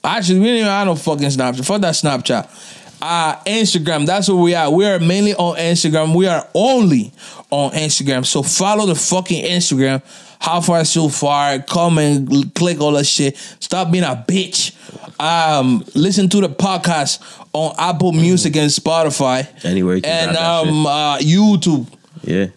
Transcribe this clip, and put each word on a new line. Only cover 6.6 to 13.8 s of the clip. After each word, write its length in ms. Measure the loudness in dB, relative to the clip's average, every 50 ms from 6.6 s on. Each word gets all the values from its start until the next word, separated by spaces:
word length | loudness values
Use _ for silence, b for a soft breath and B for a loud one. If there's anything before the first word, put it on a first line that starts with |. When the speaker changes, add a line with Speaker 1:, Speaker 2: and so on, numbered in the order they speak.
| 2 2 4 4 4 4 4 2 0 -4 -12 B B B B B B B
Speaker 1:
on 220 | -2 -2 -2 -2 -2
Instagram. 520 | -4 -4 -2 -2 -2 -2 -2 -2 -2 -2
So 180 | -2 -2 -2 -2
follow 440 | -2 -2 0 0 2 2 2 2
the 80 | 0 0
fucking 500 | -2 -2 -2 -2 -2 -2 -2 -4 -4 -2
Instagram. 580 | -2 -2 0 0 0 0 0 2 0 0 -2 -6 B B B B B B B
How 200 | -4 -2 -2 0
Far 240 | 0 2 2 2 2
So 240 | 0 0 0 0 0
Far. 500 | 0 -2 -2 0 0 0 0 0 -2 -4
Come 380 | -6 -4 -2 0 2 2 2 2
and 320 | 2 2 2 0 0 2 2
l-, 120 | 2 2 0 -2
click 260 | -2 -2 -2 0 0
all 120 | 0 2 2
that 120 | 2 0
shit. 320 | 0 0 0 0 -2 -2 B B B B B
Stop 300 | -10 -6 -4 -4